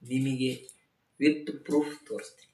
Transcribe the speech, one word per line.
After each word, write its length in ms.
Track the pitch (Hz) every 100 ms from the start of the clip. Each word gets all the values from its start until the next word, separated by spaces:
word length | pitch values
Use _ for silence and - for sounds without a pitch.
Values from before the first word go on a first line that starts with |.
ನಿಮಗೆ 680 | 123 131 135 127 131 123 - - _ _ _ -
with 200 | 147 151
proof 460 | - - - 147 147 147 -
ತೋರಿಸ್ತೀನಿ. 440 | - - - _